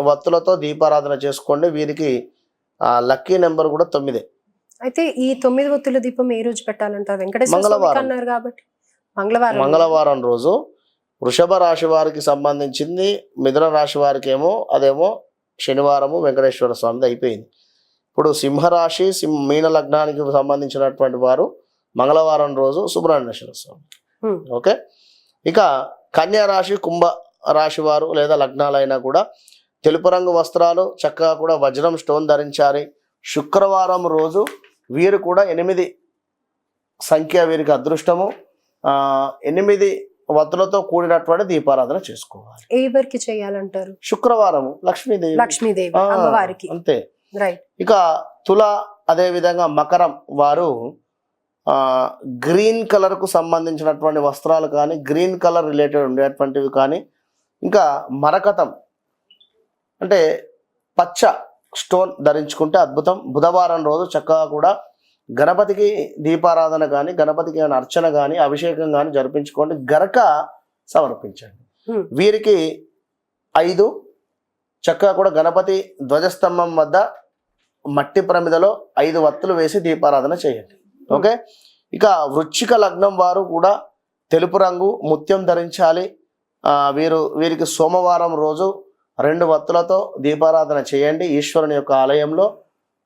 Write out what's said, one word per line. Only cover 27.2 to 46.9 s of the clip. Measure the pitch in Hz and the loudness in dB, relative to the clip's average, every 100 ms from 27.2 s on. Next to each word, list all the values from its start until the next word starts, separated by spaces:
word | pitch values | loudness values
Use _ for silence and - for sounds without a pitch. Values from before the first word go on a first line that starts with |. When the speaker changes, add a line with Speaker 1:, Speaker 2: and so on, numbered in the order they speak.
| - _ - | -12 _ 0
Speaker 1:
రాశి | 151 156 160 | 2 0 0
వారు | 156 151 160 | 0 0 0
లేదా | 156 147 151 | 0 2 2
లగ్నాలైనా | 139 139 143 139 135 131 | 0 0 0 0 0 -2
కూడా | 131 160 214 - _ _ _ _ | 0 0 0 -8 _ _ _ _
తెలుపు | 151 160 180 | 0 2 2
రంగు | 180 180 | 2 2
వస్త్రాలు, | 170 160 170 170 170 190 - 151 | 0 0 2 2 2 -2 -4 -6
చక్కగా | 151 160 | 0 0
కూడా | 156 160 156 | 0 0 2
వజ్రం | 139 131 165 160 | 0 0 -2 -2
స్టోన్ | - 147 151 | -2 -2 2
ధరించాలి. | 147 147 143 143 143 147 _ _ _ - | 0 0 0 2 2 -6 _ _ _ -8
శుక్రవారం | - - 196 196 190 185 180 170 | -6 0 2 2 2 0 0 0
రోజు | 156 160 190 220 - _ _ - | 0 0 0 -2 -6 _ _ -8
వీరు | 135 190 196 | 0 2 2
కూడా | 175 180 | 2 2
ఎనిమిది | 196 165 175 185 175 - _ _ _ _ _ _ _ _ _ _ | 2 0 0 0 -2 -8 _ _ _ _ _ _ _ _ _ _
సంఖ్య | - 156 160 175 | 0 0 2 0
వీరికి | 165 160 151 | 2 0 0
అదృష్టము. | 135 135 156 - 175 196 - _ _ _ _ 135 | 0 0 -2 0 0 -2 -8 _ _ _ _ -2
ఆ, | 139 139 135 135 - | 0 0 0 -2 -6
ఎనిమిది | 143 170 202 202 202 190 - _ - | -4 0 2 2 0 -2 -12 _ -2
వత్తులతో | 151 156 180 190 196 | 0 0 0 0 0
కూడినటువంటి | 190 175 170 165 165 170 | 0 -2 0 0 2 0
దీపారాధన | 190 160 143 131 123 180 185 | 0 0 2 0 0 -4 -8
చేసుకోవాలి. | 110 - 98 113 - _ 247 | -16 -20 -20 -20 -20 _ -2
Speaker 2:
ఎవరికి | 262 269 262 240 233 | 0 0 -2 -6 -8
చేయాలంటారు? | 214 202 202 196 196 190 190 | -8 -8 -8 -8 -10 -10 -14
Speaker 1:
శుక్రవారము | - 214 240 226 196 147 131 - | -8 -2 0 2 2 2 -4 -4
లక్ష్మీదేవి. | 180 180 254 202 165 160 | -4 -4 -4 -2 0 0
Speaker 2:
లక్ష్మీదేవి | 226 - 226 185 175 180 | -2 -2 -2 -2 -2 0
Speaker 1:
ఆ, | 196 | 2
Speaker 2:
అమ్మవారికి. | 196 160 220 185 - 180 | 2 2 2 0 -8 -12
Speaker 1:
అంతే. | 170 165 | -4 -2